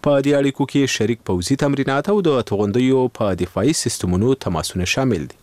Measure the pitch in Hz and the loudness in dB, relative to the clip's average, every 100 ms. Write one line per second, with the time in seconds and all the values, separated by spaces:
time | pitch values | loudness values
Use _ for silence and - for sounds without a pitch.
0 | 151 143 139 143 139 - 139 143 135 - | 2 2 2 2 2 0 -2 0 0 0
1 | 107 120 - 92 87 135 147 139 135 139 | -2 -2 -2 -4 0 0 0 0 -2 -2
2 | 147 208 170 135 110 101 104 120 131 131 | 0 0 2 0 0 -2 0 2 2 2
3 | 127 - 104 90 90 - 120 165 - - | 0 -2 -2 -2 -4 0 0 0 -4 -4
4 | 92 90 117 135 - 82 78 92 90 - | 0 2 2 0 -2 -4 -4 -4 -2 0
5 | 131 92 67 - | 0 0 -4 -14